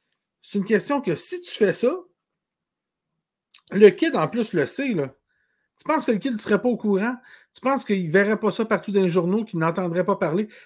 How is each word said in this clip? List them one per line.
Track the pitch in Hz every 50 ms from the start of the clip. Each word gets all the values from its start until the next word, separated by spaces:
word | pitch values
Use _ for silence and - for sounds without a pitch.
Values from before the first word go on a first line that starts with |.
| _ _ _ _ _ _ _ _ _
C'est | - - 202
une | 180
question | 202 220 196 - - 285 277
que | 277 190 160
si | - - - 359 349
tu | - -
fais | - - 208 185 165
ça, | - - 247 330 370 - _ _ _ _ _ _ _ _ _ _ _ _ _ _ _ _ _ _ _ _ _ _ _ _ _ _ _ _ _ - - _ _ -
le | 196 214 202
kid, | 185 - 320 320 269
en | 196 156 -
plus, | - 240 220 - -
le | 165 139
sait, | - - - 277 269 220
là. | 160 139 131 - _ _ _ _ _ _ _ _ _ _ _ _ _
Tu | -
penses | - 311 302 -
que | - 226
le | 190
kid | - 277 240
ne | 208
serait | - - 214 - -
pas | 247
au | 233
courant ? | - - 208 202 185 208 240 254 240 - - - - _ _ _
Tu | -
penses | - 262 277 262 -
qu'il | - 202 190 180 156
verrait | 147 190 202 208 220 202
pas | 220 208
ça | - - 220
partout | 220 220 170 - - 196
dans | 202 190
les | 175
journaux, | 165 185 165 175 190 226 214
qu'il | - - 165
n'entendrait | 160 170 165 202 185 175 165 180 175
pas | 190 196
parler ? | - 190 156 156 190 214 214 - - -